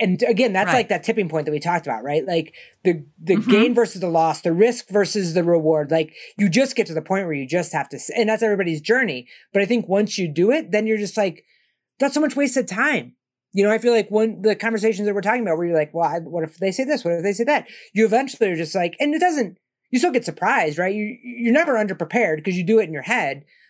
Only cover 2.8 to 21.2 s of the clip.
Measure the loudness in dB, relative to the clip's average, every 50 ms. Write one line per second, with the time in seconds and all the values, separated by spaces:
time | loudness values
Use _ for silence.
2.8 | 0 0 0 0 -2 -14 _ -6 -2 0 0 2 4 4 4 6 6 4 4 2
3.8 | 2 0 0 -6 -4 -2 2 2 2 2 0 0 -2 0 2 4 4 4 2 0
4.8 | -6 -2 0 0 0 0 0 -4 -2 -2 0 0 2 2 2 2 4 2 2 0
5.8 | 0 0 0 0 0 -2 -6 -20 -20 -12 -4 0 0 2 4 2 2 2 0 -2
6.8 | -4 -2 -4 -6 -4 -2 -2 -2 -2 -2 -4 -6 -4 -2 -2 -2 -2 -2 -4 -6
7.8 | -6 -6 -10 -12 -10 -6 -2 0 0 0 0 0 0 0 0 0 -2 -2 -4 -4
8.8 | 0 0 0 2 0 -2 -4 -6 -10 -16 -20 -20 _ _ -2 0 0 2 0 0
9.8 | 0 0 0 0 0 0 -2 -2 -4 -2 0 2 2 4 2 2 0 -2 -2 -2
10.8 | 0 0 -2 -2 -2 -4 -2 -2 -2 -2 -2 -6 -16 _ _ _ _ _ _ _
11.8 | _ _ _ -2 -2 0 0 0 0 0 0 0 0 0 0 -2 -2 -2 -2 -2
12.8 | 0 0 0 -2 -4 -8 -16 _ _ _ _ _ _ _ 0 2 2 4 2 2
13.8 | 2 2 2 2 2 2 0 0 0 0 0 0 0 0 0 0 0 -2 -2 0
14.8 | 0 0 0 0 0 -2 -2 0 0 0 0 0 0 0 0 0 0 0 2 0
15.8 | 0 0 -2 -2 -2 0 -2 -4 -6 -6 -6 -6 -6 -6 -6 -4 -4 -4 -2 -2
16.8 | -2 -2 -2 -2 -2 -2 -2 -2 -2 -2 -2 -2 0 0 0 0 -2 -6 -16 -20
17.8 | -18 -6 0 2 2 4 4 2 0 0 -2 -2 0 0 0 -2 -4 -4 -2 -2
18.8 | -2 -2 -2 -2 -2 0 0 2 2 2 2 0 -2 -4 -6 _ _ _ _ _
19.8 | _ _ 0 2 2 2 0 0 -4 -6 -8 -4 -2 0 2 2 0 0 -2 -2
20.8 | -2 -2 -2 -4 -6 -8 -10 -12